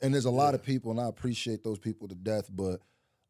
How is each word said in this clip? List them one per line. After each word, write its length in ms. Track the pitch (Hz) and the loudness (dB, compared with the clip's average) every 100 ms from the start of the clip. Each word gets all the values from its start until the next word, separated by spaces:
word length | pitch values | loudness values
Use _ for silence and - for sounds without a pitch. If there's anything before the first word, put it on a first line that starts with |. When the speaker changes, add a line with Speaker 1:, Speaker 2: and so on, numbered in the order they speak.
Speaker 1:
And 100 | 135 | 2
there's 140 | 139 123 | 2 4
a 40 | |
lot 240 | 123 143 | 4 4
of 60 | 135 | 4
Speaker 2:
Yeah. 60 | - | 0
Speaker 1:
people, 240 | 131 113 | -2 0
and 100 | 113 | -2
I 80 | 120 | -2
appreciate 540 | 107 127 117 120 110 | -2 -4 -2 -2 -4
those 140 | 110 101 | -4 -4
people 300 | 110 107 101 | -4 -6 -8
to 60 | |
death, 340 | 90 98 107 - | -6 -2 -2 -2
but 280 | 98 95 92 _ _ _ _ | -2 -2 -2 _ _ _ _